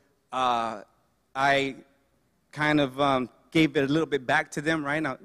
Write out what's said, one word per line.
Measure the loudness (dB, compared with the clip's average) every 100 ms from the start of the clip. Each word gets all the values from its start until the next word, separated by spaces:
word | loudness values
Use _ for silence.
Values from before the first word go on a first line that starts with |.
| _ _ -8
uh, | -2 0 0 -2 -6 -14 _ _ _ _ 0
I | 2 2 0 -6 -18 _ _ _ _ _ _
kind | -2 2 2
of, | 2 0
um, | 0 2 -2 _ _
gave | 2 2 2
it | 0
a |
little | 0 0
bit | -2 0
back | -2 -2
to | -6
them, | -2 -2 -2
right? | -4
Now, | -4 -8